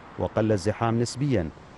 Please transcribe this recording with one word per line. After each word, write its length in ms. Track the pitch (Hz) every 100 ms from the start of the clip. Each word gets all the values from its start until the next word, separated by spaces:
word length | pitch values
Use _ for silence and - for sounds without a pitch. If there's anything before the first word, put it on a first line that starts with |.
| - -
وقل 320 | 90 - 110
الزحام 480 | 107 90 - 117 117
نسبيا 500 | 120 120 147 113 80 - -